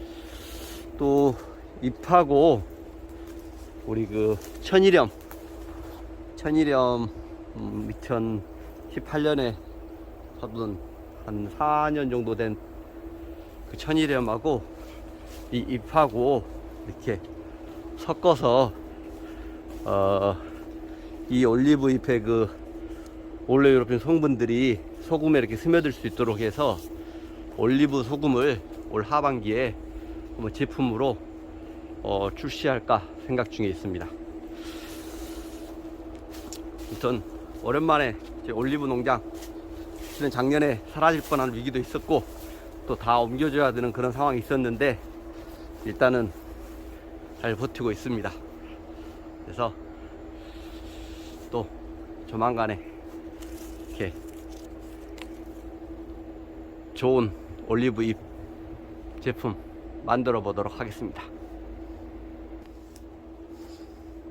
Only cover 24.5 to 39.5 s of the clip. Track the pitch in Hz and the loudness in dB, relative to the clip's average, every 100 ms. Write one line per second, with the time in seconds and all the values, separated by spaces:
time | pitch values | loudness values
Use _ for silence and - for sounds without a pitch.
24.5 | 117 131 107 - - - 160 156 147 117 | 4 4 2 -2 -10 -2 2 6 6 6
25.5 | 110 170 170 151 - 110 110 117 104 110 | 2 6 6 6 0 -4 0 2 2 0
26.5 | 98 143 85 - - - - - - - | 2 2 0 -4 -12 -12 -12 -12 -12 -10
27.5 | - 110 135 147 139 117 143 147 123 139 | 0 4 6 6 4 0 2 4 6 6
28.5 | 113 - - - 107 104 147 143 127 104 | 2 -2 -10 -4 -2 2 4 4 2 0
29.5 | 113 123 104 - - - - - - 110 | 2 0 -2 -10 -10 -10 -12 -10 -6 -6
30.5 | - 139 - 127 110 135 113 - - - | -2 -2 0 2 2 2 0 -6 -14 -14
31.5 | - - - - - 101 98 98 - 143 | -14 -14 -14 -12 -8 -2 0 0 -2 -6
32.5 | - 151 123 - 110 - - - 127 117 | 0 2 2 4 2 2 -8 -2 0 0
33.5 | - 104 87 101 90 82 - - - - | 0 0 0 -4 -4 -6 -10 -12 -12 -12
34.5 | - - 330 - 330 330 330 330 330 320 | -12 -12 -10 -10 -12 -10 -10 -10 -10 -10
35.5 | 320 320 330 330 320 330 - - - - | -12 -12 -12 -12 -12 -12 -12 -14 -12 -12
36.5 | - - - - 107 123 120 - - - | -10 -10 -10 -10 -2 0 0 -4 -12 -12
37.5 | - 110 143 160 151 131 107 - - - | -6 0 2 4 4 4 -2 -8 -10 -4
38.5 | 113 131 147 139 123 120 117 - - - | 0 0 2 0 2 2 2 0 -10 -12